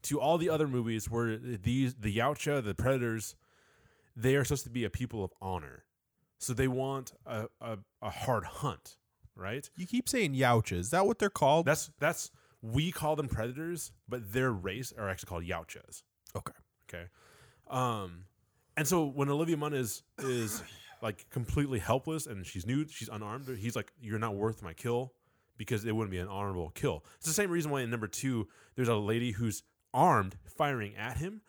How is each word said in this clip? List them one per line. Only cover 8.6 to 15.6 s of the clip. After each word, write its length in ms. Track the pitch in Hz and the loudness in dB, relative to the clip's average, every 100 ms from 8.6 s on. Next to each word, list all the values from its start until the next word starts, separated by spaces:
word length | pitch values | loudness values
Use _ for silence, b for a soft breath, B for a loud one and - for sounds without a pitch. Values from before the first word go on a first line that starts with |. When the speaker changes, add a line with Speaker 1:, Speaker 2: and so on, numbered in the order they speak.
| 143 87 - - _ _ - - | -4 -4 -12 -20 _ _ -20 -10
Speaker 1:
right? 320 | 92 123 - - | -6 -6 -10 -12
Speaker 2:
You 120 | 180 | -2
keep 200 | 240 - | -2 2
saying 280 | 262 185 131 | 2 2 4
Yautja. 380 | 131 117 - 90 | 6 6 4 -2
Is 140 | 95 | 2
that 160 | 170 196 | 4 4
what 100 | 233 | 4
they're 140 | 208 | 0
called? 340 | - 139 156 165 | 4 6 6 6
Speaker 1:
That's, 240 | - - - | 2 0 0
that's, 300 | 147 170 - b b b | 0 0 -8 b b b
we 300 | 113 120 165 | -2 0 0
call 240 | - 151 151 | 0 0 0
them 120 | 139 | 0
Predators, 640 | 107 113 127 165 170 - - - | -2 -2 -4 -6 -6 -8 -14 -8
but 240 | 123 104 | -8 -2
their 200 | 117 131 | 2 2
race 420 | 107 92 101 131 - | 2 -2 -4 -6 -4
are 140 | 101 | -4
actually 180 | 92 - | -4 -4
called 140 | 87 | -6
Yautjas. 600 | 85 87 | -2 -4